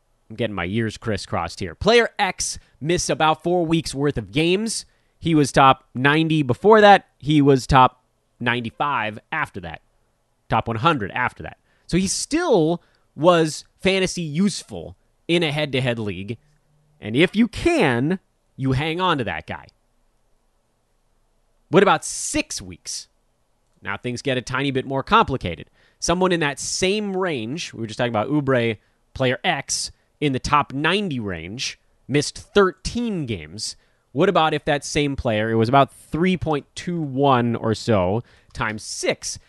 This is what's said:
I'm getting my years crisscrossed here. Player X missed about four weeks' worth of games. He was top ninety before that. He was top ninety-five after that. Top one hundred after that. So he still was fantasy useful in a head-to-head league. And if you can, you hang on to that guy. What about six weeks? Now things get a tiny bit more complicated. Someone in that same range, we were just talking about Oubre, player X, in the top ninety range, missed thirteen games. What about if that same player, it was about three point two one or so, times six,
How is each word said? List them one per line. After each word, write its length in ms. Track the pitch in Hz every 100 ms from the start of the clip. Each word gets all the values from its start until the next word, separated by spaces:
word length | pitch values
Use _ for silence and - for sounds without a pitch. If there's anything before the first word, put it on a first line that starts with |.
| _ _ _
I'm 100 | 110
getting 180 | 117 98
my 80 |
years 340 | 87 107 113 -
crisscrossed 640 | - 101 - 101 85 -
here. 160 | 92 80
Player 340 | 196 240 226 -
X 400 | 196 - - - - _
missed 300 | 143 175 -
about 320 | 143 156 156
four 200 | 175 180
weeks' 300 | 160 165 -
worth 240 | 135 147 135
of 140 | 95
games. 540 | 120 165 185 226 - - _ _ _
He 160 | 160 156
was 160 | 139
top 320 | - 135 131 _
ninety 480 | 120 135 151 165 156
before 400 | 135 120 196 220
that. 280 | 208 196 - _
He 240 | 131 151
was 240 | 139 135 -
top 340 | 131 127 - _ _ _ _
ninety-five 760 | 120 120 113 - 147 135 107 107 -
after 280 | 156 143 101
that. 200 | 85 78 _ _ _ _ _ _ _
Top 180 | 117 110
one 100 | 113
hundred 340 | 147 151 98
after 320 | - 123 -
that. 140 | 82 - _ _ -
So 100 | 165
he 100 | 190
still 720 | - - 311 349 214 156 170 - _ _ -
was 500 | 160 175 165 - - _
fantasy 420 | 190 190 185 -
useful 760 | 160 147 196 - - 95 80 90 _ _ -
in 160 | 170
a 80 | 165
head-to-head 480 | 147 151 127 127 117
league. 380 | 104 90 98 117 _ _ _ _ _ _
And 160 | 104 117
if 200 | 175 202
you 120 | 233
can, 720 | - 339 339 170 120 143 185 - _ _ -
you 160 | 131
hang 260 | 131 160 165
on 180 | 185 151
to 60 |
that 240 | 101 80 -
guy. 200 | 82 - _ _ _ _ _ _ _ _ _ _ _ _ _ _ _ _ _ _ _ _
What 140 | 165
about 220 | 196 156 -
six 560 | - - 294 - -
weeks? 460 | 92 87 - - - _ _ _ _ _ _ _
Now 160 | 98 101
things 240 | 123 120
get 160 | 143 127
a 40 |
tiny 300 | 113 131 143
bit 140 | 131 131
more 180 | 135
complicated. 680 | - 214 214 131 92 82 - _ _ _
Someone 320 | - 175 185
in 80 | 170
that 180 | 151 139
same 560 | - - 185 214 208 190
range, 580 | 190 143 110 156 -
we 80 | 110
were 60 | 113
just 100 | 110
talking 140 | 123
about 180 | 113 107
Oubre, 480 | 151 135 127 117 107 _ _ _
player 260 | - 131 131
X, 480 | 196 151 - - - - _ _
in 140 | 147
the 60 | 127
top 340 | - 147 139
ninety 460 | 131 160 196 202 131
range, 600 | 101 87 82 117 - - _ _ -
missed 300 | 139 139 -
thirteen 880 | - 202 190 - - 233 240 190 135
games. 500 | 98 78 98 - - _ _ _
What 180 | 127 190
about 240 | 180 156
if 100 | 151 -
that 200 | 147 -
same 300 | 160 147 139
player, 340 | 127 107 113
it 60 | 113
was 140 | 113
about 220 | 135 170
three 460 | - - 151 185 180
point 280 | 160 147 - -
two 260 | - 175
one 540 | 151 131 139 123 120 113
or 180 | 113
so, 500 | 107 - 107 90 107 - _ _
times 300 | - 117 107
six, 560 | - - 349 - - -